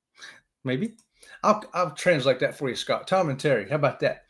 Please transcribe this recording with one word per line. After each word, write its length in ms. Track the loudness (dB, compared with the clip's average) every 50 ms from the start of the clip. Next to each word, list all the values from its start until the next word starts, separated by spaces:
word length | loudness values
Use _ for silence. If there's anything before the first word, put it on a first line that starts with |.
| _ _ _ _ -20 -20 -20 -20 _ _ _ _ -4
Maybe. 300 | -2 -2 -2 -2 -4 -8 _ _ _ _ _ -20 -20 -14 -2
I'll, 200 | 2 2 2 2 0 -8 -2
I'll 160 | -2 -2 -2
translate 460 | -2 -2 2 2 2 4 4 2 2 2
that 160 | 2 -4 -2
for 120 | -2 -4 -4
you, 80 | -4
Scott. 300 | -4 -4 -4 -4 -4 -2
Tom 220 | 0 0 2 2 0
and 100 | -2 -2
Terry. 300 | 0 0 0 0 0 -2
How 80 | -2
about 240 | 0 0 0 0 2
that? 240 | -2 -2 -2 -2 _ _